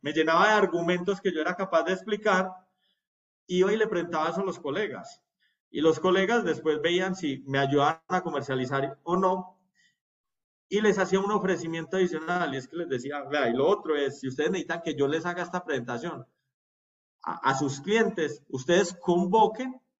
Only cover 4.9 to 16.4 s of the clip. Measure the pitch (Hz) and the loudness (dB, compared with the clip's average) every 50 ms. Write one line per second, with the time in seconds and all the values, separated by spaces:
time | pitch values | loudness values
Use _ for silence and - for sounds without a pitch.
4.9 | 123 95 - - - _ _ _ _ _ _ _ _ _ _ _ - 143 151 165 | -6 -10 -14 -16 -20 _ _ _ _ _ _ _ _ _ _ _ -6 2 4 4
5.9 | 156 156 - 185 185 190 190 185 240 240 196 170 151 - - 156 151 151 147 170 | 4 4 4 4 4 4 4 4 2 2 2 0 -2 -2 0 0 0 0 0 0
6.9 | 175 180 190 190 185 185 170 147 135 127 - 139 135 139 139 135 143 143 139 147 | 0 2 0 0 -4 -4 -4 -4 -4 -6 -6 -2 0 2 2 4 4 4 4 4
7.9 | 160 - _ - 180 180 175 170 147 139 127 139 131 127 127 127 135 135 135 - | 2 0 _ -2 -2 -2 -2 -2 -4 -4 -4 -2 -2 -2 -2 -2 -2 -2 -2 -2
8.9 | - _ - 170 175 185 190 185 190 185 - - - _ _ _ _ _ _ _ | -6 _ -6 -2 0 2 2 2 0 0 -4 -10 -16 _ _ _ _ _ _ _
9.9 | _ _ _ _ _ _ _ _ _ _ _ _ _ _ _ - - 208 220 208 | _ _ _ _ _ _ _ _ _ _ _ _ _ _ _ -4 -2 2 4 4
10.9 | 185 190 190 185 185 196 196 202 214 202 170 190 180 - 170 165 165 165 160 - | 4 4 2 2 2 0 0 2 0 0 0 0 0 0 -2 -4 -6 -6 -6 -4
11.9 | 190 190 185 175 175 156 160 165 180 175 175 147 131 135 123 - - 170 170 139 | 0 0 0 2 0 -4 -4 -2 -2 0 0 -2 -4 -6 -8 -8 -8 -8 -6 -4
12.9 | 135 120 120 139 147 143 135 123 143 147 135 120 120 127 139 165 - - - 160 | -4 -4 -4 -6 -8 -8 -8 -4 -2 0 0 0 2 2 4 2 2 2 0 -2
13.9 | 151 143 143 135 135 - - 131 127 - 147 165 190 180 - - 165 170 - 165 | 0 0 0 -2 -4 -6 -8 -8 -4 -2 -2 0 0 -2 -4 -4 -6 -6 -4 -6
14.9 | 139 131 139 139 151 160 170 175 170 180 175 175 185 180 180 - 143 127 120 120 | -2 0 0 0 0 -2 -2 -4 -6 -6 -8 -6 -6 -8 -6 -4 -4 -4 -4 -4
15.9 | 120 120 156 175 156 135 127 _ _ _ | -8 -6 -6 -8 -10 -10 -14 _ _ _